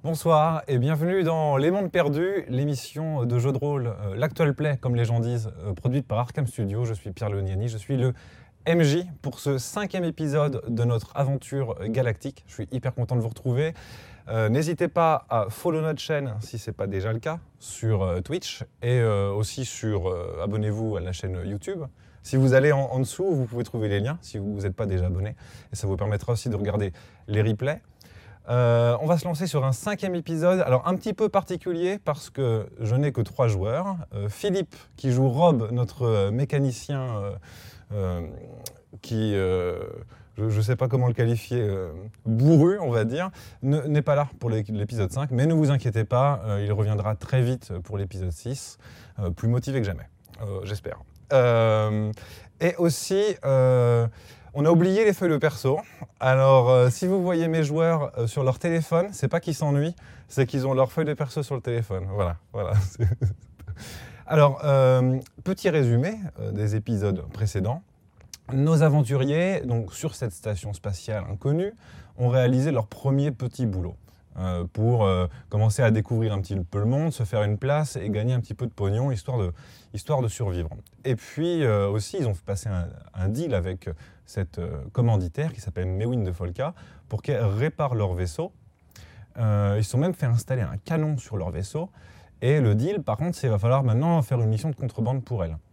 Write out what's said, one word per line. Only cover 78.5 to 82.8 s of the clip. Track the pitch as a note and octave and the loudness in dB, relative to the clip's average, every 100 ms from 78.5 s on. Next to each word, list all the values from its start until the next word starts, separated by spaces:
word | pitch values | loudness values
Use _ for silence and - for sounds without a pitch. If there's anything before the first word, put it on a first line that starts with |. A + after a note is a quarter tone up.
peu | G#2 - | -6 -8
de | |
pognon, | - G2 G#2+ C#3 | -2 -2 0 0
histoire | A2+ - B2 | -2 -4 -2
de, | F#2 D#2+ - - - | -2 -6 -16 -20 -14
histoire | G2+ - D3 | -12 -2 -2
de | A#2 | -2
survivre. | - G#2+ F2 D#2 - - - C3+ | -2 -4 -4 -6 -10 -18 -8 -4
Et | A2+ | -4
puis, | - - E3+ E3+ | -4 -4 -2 2
euh, | C3 G#2 G2+ | 2 2 2
aussi, | G#2+ G#2 G3 | 0 -4 -2
ils | B2 | -2
ont | |
fait | F#2 - | -4 -6
passer | G2+ G#2+ | -6 -4
un, | F#2 | -4